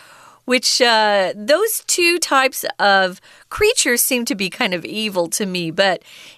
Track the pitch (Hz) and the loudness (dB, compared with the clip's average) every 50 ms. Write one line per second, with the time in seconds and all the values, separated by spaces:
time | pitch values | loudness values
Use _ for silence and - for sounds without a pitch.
0 | - - - - - - - _ _ 254 247 254 - - - - 254 240 226 220 | -20 -20 -20 -20 -20 -20 -20 _ _ -2 -2 0 0 0 0 2 2 4 4 4
1 | 214 208 208 202 185 170 - 208 208 240 302 359 427 440 - - - - - 359 | 4 4 2 2 0 0 -2 -4 -2 0 2 2 2 0 -4 -4 -4 -4 0 2
2 | 349 339 349 330 - - 302 269 262 262 - - - - - - - 202 196 190 | 2 2 2 0 0 0 2 2 2 2 0 -4 -8 -8 -4 0 2 4 4 4
3 | 190 185 185 - - - - - - - - - 415 427 494 - - 277 240 240 | 2 0 -2 -8 -18 -20 -20 -20 -18 -10 -4 0 0 2 2 2 0 0 0 0
4 | - - 262 240 233 - 285 185 196 175 - - 247 185 180 170 - 110 165 214 | 0 0 -2 -2 -2 -2 -4 -4 -4 -6 -4 -4 -2 -2 -2 -4 -6 -8 -6 -6
5 | 220 214 190 180 170 165 - - 208 185 180 180 170 160 156 202 196 190 170 - | -6 -4 -2 -2 -2 -2 -4 -4 -4 -4 -4 -4 -4 -2 0 2 2 2 2 -2
6 | - - - - - - - | -6 -14 -20 -20 -20 -20 -20